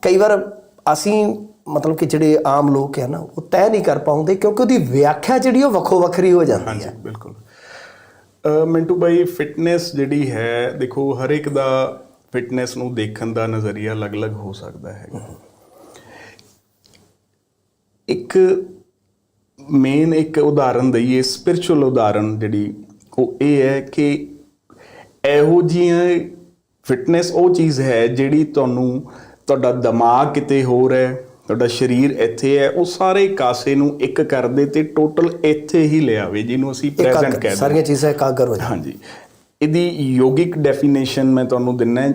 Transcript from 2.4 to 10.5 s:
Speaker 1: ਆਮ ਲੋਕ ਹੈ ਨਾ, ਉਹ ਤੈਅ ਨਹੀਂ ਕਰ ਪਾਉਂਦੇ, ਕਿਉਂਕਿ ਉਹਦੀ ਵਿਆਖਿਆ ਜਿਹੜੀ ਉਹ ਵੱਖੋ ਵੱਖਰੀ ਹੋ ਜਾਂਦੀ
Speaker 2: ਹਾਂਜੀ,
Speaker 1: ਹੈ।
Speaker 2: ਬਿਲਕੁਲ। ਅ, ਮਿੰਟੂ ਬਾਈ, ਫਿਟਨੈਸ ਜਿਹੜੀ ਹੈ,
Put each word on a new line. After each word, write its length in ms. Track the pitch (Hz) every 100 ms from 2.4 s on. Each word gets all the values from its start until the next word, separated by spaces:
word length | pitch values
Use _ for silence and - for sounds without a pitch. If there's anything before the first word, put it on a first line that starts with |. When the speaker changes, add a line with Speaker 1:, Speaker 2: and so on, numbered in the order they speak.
| 151
Speaker 1:
ਆਮ 260 | 139 143
ਲੋਕ 260 | 139 139 143
ਹੈ 80 | 127
ਨਾ, 120 | 143
ਉਹ 220 | - -
ਤੈਅ 280 | - - 208
ਨਹੀਂ 140 | 214
ਕਰ 160 | 180 143
ਪਾਉਂਦੇ, 360 | 151 147 160 190
ਕਿਉਂਕਿ 260 | 214 220
ਉਹਦੀ 160 | 254 254
ਵਿਆਖਿਆ 600 | 135 131 143 185 - 254
ਜਿਹੜੀ 260 | 262 247
ਉਹ 80 | 277
ਵੱਖੋ 300 | 196 - 185
ਵੱਖਰੀ 300 | 175 175 185
ਹੋ 120 | 175
ਜਾਂਦੀ 220 | 151 107 113
Speaker 2:
ਹਾਂਜੀ, 200 | 110 -
Speaker 1:
ਹੈ। 80 | -
Speaker 2:
ਬਿਲਕੁਲ। 340 | 110 110 - 101 - - - - - - - _ _ _ 151
ਅ, 200 | 151 160
ਮਿੰਟੂ 300 | 165 165 180
ਬਾਈ, 280 | 170 170
ਫਿਟਨੈਸ 720 | 175 - 147 - 170 170 170 143
ਜਿਹੜੀ 360 | 135 147 135
ਹੈ, 400 | 113 117